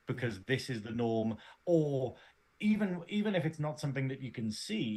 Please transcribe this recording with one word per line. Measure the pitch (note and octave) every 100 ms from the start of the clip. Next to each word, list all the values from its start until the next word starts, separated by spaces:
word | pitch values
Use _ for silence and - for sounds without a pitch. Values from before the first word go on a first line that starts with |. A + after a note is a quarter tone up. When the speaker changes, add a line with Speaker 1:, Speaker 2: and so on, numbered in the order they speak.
| -
Speaker 1:
because | B2 B2 G2
Speaker 2:
Mm. | G2
Speaker 1:
this | C3 -
is | A#2
the | A2
norm." | A#2 A#2 A2+ A2 A2 - - -
Or | E3+ D3 C#3 B2+ - - _ _ -
even, | G#3 G#3+ G3+ F3+ E3+
even | G#3 G#3 F#3+
if |
it's | D3+ D#3
not | D3 D3
something | D3 C3 C3+
that | C3+
you | C3
can | - A2
see, | G#2+ - G#3+ B2